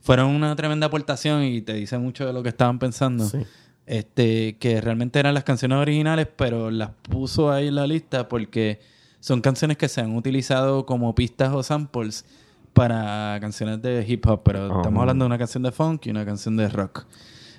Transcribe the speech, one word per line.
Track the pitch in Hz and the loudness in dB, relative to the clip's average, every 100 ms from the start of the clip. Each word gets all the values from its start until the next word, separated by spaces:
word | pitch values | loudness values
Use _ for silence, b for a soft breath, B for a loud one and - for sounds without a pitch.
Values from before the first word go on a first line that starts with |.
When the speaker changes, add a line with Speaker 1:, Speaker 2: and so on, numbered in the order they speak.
Speaker 1:
fueron | - 127 135 | 2 4 6
una | 147 151 151 | 2 0 -2
tremenda | 151 151 151 | -2 0 0
aportación | 151 143 135 151 151 | -2 -2 -2 0 2
y | 135 120 | 0 -2
te | 107 | -4
dice | 107 101 123 | -6 -6 -4
mucho | 127 123 135 | -6 -6 -6
de | |
lo | 127 | -4
que | 123 | -6
estaban | - 123 123 | 0 2 2
pensando. | 131 117 135 120 107 | -2 -2 -2 0 -2
Speaker 2:
Sí. | 131 120 B B B - | -4 -8 B B B -8
Speaker 1:
Este, | 113 104 - 117 113 110 107 | -6 -4 0 2 2 -2 -2
que | 123 113 | 0 0
realmente | 113 113 120 147 | 0 -2 -2 0
eran | 143 | 2
las | 143 | 0
canciones | - 123 127 135 | 0 0 2 2
originales, | 147 151 156 160 156 - | 2 2 2 0 -2 -2
pero | 131 117 113 | -2 0 -2
las | 113 107 - | -2 -4 -8
puso | - 127 131 - 151 | -6 -4 -2 0 2
ahí | 139 147 | 2 0
en | |
la | 143 139 | 0 0
lista | 160 156 131 120 | -2 -2 -4 -2
porque | 120 107 117 110 104 b b b b | -4 -4 0 0 -2 b b b b
son | - 127 | -2 2
canciones | 135 131 156 147 | 2 2 0 0
que | 143 | -2
se | - | -2
han | 113 | -2
utilizado | 113 123 135 123 131 135 135 135 | -2 -2 -2 0 0 2 0 -2
como | 127 120 113 | -2 0 0
pistas | 123 - 131 | -2 0 0
o | 139 | 0
samples | 127 151 147 123 110 107 b b b b b | -2 -4 -2 -6 -6 -8 b b b b b
para | - 120 113 107 104 104 104 | 6 6 2 -2 -4 -4 -4
canciones | 104 101 107 110 | -6 -4 -4 -4
de | 127 123 107 | -2 -2 0
hip | 120 120 | 2 4
hop, | 107 | 4
pero | - 98 98 | 2 0 -2
Speaker 2:
Ajá. | 92 | 0
Speaker 1:
estamos | 87 110 | 2 2
hablando | - 131 | 2 2
de | 127 | 0
una | 120 | 0
canción | 120 127 | -2 -2
de | 127 | -4
funk | 120 160 160 135 | 0 -2 -2 -4
y | |
una | 107 | -6
canción | 104 104 - 110 | -4 -6 -2 0
de | 107 | 0
rock. | - 95 - - B B B B | 0 -4 -6 -16 B B B B